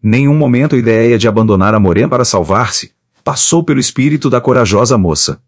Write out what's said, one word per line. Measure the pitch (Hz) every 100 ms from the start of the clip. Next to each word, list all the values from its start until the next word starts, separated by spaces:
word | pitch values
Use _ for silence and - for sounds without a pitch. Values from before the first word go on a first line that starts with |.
Nenhum | 107 117 139
momento | 151 143 123 147
a | 135
ideia | 113 110 117 117
de | 113
abandonar | 107 113 98 95
a | 110
morena | 98 85 117
para | 123
salvar-se | 123 98 80 98 123 - - _ _ _
passou | - 135 - 165
pelo | 160 135
espírito | 123 - 135 151 135
da | 120
corajosa | 127 135 110 101 117 123
moça. | 90 78 - 71